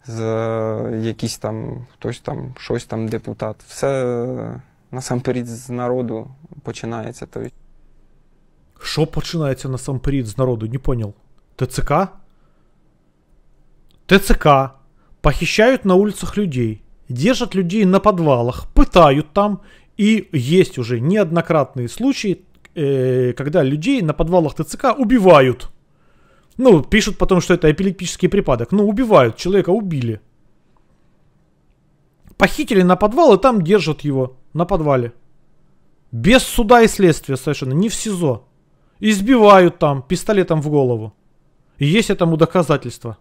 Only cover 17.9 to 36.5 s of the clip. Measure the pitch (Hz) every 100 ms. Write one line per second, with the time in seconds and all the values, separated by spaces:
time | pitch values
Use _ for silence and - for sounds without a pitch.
17.9 | 190 208 185 160 127 120 - - - 277
18.9 | 180 156 139 156 - 208 196 - - _
19.9 | - 208 220 - 147 120 180 175 - 117
20.9 | 120 135 214 170 170 - 165 135 127 117
21.9 | - 262 269 208 170 _ _ - - 139
22.9 | 135 127 127 123 120 139 175 135 151 185
23.9 | 277 160 147 160 180 151 - 156 - 262
24.9 | 277 220 254 185 151 131 117 - - _
25.9 | _ _ _ _ _ _ - 254 170 -
26.9 | 202 208 175 175 185 - 175 156 151 196
27.9 | 180 175 - 175 202 190 123 - 196 208
28.9 | 208 247 180 120 107 180 196 170 214 196
29.9 | 151 117 110 _ _ _ _ _ _ _
30.9 | _ _ _ _ _ _ _ _ _ _
31.9 | _ _ _ - _ 202 - 277 202 180
32.9 | 180 208 254 320 190 262 226 160 208 156
33.9 | 147 143 135 127 - - 147 170 190 151
34.9 | 135 117 - _ _ _ _ _ _ _
35.9 | _ _ 113 135 254 -